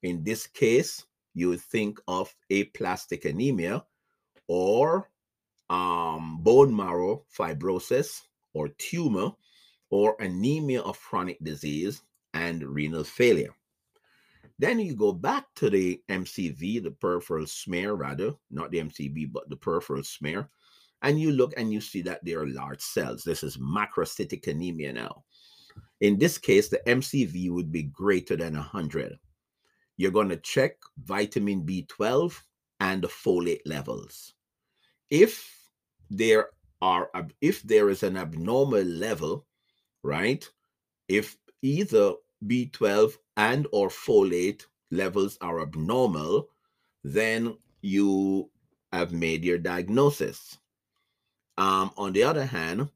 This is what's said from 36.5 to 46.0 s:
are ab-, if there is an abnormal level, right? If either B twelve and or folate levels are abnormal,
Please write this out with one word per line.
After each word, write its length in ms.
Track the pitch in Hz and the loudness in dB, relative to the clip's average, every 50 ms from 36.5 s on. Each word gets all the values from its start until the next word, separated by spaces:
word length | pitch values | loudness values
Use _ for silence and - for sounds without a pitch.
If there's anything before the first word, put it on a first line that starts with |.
| - _ _ _ _ _ - | -6 _ _ _ _ _ 0
are 280 | 92 90 87 90 - - | 2 2 2 0 -2 -6
ab-, 200 | 92 85 76 - _ | -8 -8 -8 -10 _
if 220 | - 156 190 - - | 0 0 0 0 -2
there 260 | 101 110 107 104 101 | 4 6 6 6 6
is 140 | 98 95 - | 4 2 0
an 140 | 98 92 | -2 -2
abnormal 680 | 92 90 78 80 78 82 95 117 131 139 143 120 104 95 | -2 -6 -6 -6 -6 -4 0 2 2 4 4 4 2 2
level, 640 | 90 85 80 92 113 110 76 78 73 87 143 - _ _ _ _ _ _ _ _ _ _ _ _ | 2 -2 -2 -2 -4 -2 -2 -2 -4 -4 -6 -8 _ _ _ _ _ _ _ _ _ _ _ _
right? 460 | 69 71 76 92 113 135 - - - _ _ _ _ _ _ _ _ _ _ _ _ | -4 -2 0 0 0 0 -2 -4 -14 _ _ _ _ _ _ _ _ _ _ _ _
If 280 | 185 208 214 - - _ _ _ _ _ - | 2 2 2 0 -10 _ _ _ _ _ -2
either 520 | 131 139 160 208 196 - 110 104 101 92 - _ _ _ _ - | -2 0 0 -2 4 4 6 6 6 2 -2 _ _ _ _ -4
B 200 | 101 120 123 123 | 0 0 0 0
twelve 500 | 117 - - 113 101 101 104 107 110 107 - _ _ _ | -2 -4 0 0 2 6 6 4 4 2 -4 _ _ _
and 300 | - 104 110 123 139 147 - - | 0 2 2 2 0 -2 0 0
or 160 | 104 101 95 | 0 0 0
folate 760 | - - - - 123 104 98 98 87 87 90 95 104 - - _ _ _ _ _ | -2 -6 -2 6 6 6 8 6 2 0 0 0 -2 -4 -10 _ _ _ _ _
levels 480 | - 87 95 92 87 101 95 101 - - | -2 -2 -2 0 0 0 0 -2 -2 -8
are 220 | 92 87 85 85 80 | -8 -6 -4 -4 -4
abnormal, 840 | 73 80 78 78 87 113 127 | -6 -6 -6 -2 0 2 2